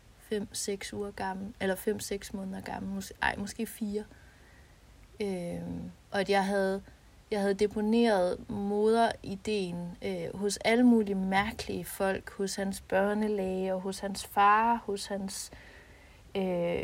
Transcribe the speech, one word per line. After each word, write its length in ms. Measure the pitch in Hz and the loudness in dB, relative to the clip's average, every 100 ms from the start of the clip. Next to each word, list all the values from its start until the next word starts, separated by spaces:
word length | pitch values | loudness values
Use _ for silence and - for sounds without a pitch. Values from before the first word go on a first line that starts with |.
| - - | -20 -18
fem, 300 | - 214 208 | -6 -4 -4
seks 400 | - - 196 - | -8 -6 -6 -6
uger 180 | 208 202 | -8 -8
gammel, 440 | 202 190 190 196 - | -6 -6 -4 -8 -4
eller 140 | 196 | -2
fem, 260 | 185 - 208 | -2 -2 -2
seks 340 | - 202 - | -4 -8 -8
måneder 260 | 196 190 190 | -10 -8 -8
gammel, 380 | - - 190 196 | -8 -8 -6 -6
mås-, 140 | 190 - | -8 -2
ej, 140 | - - | -2 0
måske 300 | 202 - 220 | -6 -6 -8
fire. 380 | - 208 208 214 - - - - - - - - - - - | -6 -4 -4 -6 -16 -20 -20 -20 -20 -20 -20 -20 -20 -18 -6
Øhm, 720 | 202 185 175 175 170 175 175 - - | -4 -2 -4 -6 -6 -8 -10 -14 -6
og 100 | 202 | -2
at 100 | 190 | 2
jeg 140 | 196 | 4
havde, 380 | 190 202 190 196 - - - - - | 4 2 2 0 -6 -20 -20 -18 -6
jeg 100 | 214 | 0
havde 140 | 196 | 2
deponeret 960 | 196 208 214 214 226 233 202 180 - - | 4 2 2 2 6 6 6 4 0 -6
moderideen, 1500 | 208 202 208 214 226 226 - - 196 214 208 180 175 175 180 | -4 -2 2 4 6 4 2 -8 -8 -4 -2 -2 -6 -8 -8
øh, 320 | 202 185 165 | -6 -4 -6
hos 220 | 190 202 196 | -2 -2 0
alle 280 | - 233 | 2 6
mulige 300 | 247 233 202 | 8 8 4
mærkelige 720 | 196 190 190 214 - - 190 | 0 2 2 0 -2 -6 -6
folk, 480 | 175 - 196 190 - | -6 -2 0 0 -6
hos 220 | - 196 | -6 -4
hans 260 | 202 196 196 | -2 -4 -4
børnelæge, 920 | - 190 196 214 214 208 190 185 190 | -2 2 2 2 0 0 -2 -2 -2
og 60 | 185 | -2
hos 180 | 190 190 | -4 -6
hans 280 | 196 196 - | -6 -6 -4
far, 560 | - 202 214 226 233 - | 4 6 8 6 2 0
hos 200 | 202 - | -6 -4
hans, 440 | 196 190 - - - - - - - - - - | -6 -6 -8 -12 -14 -20 -20 -20 -20 -20 -20 -8
øh, 480 | 196 185 180 170 170 | -2 0 0 0 -2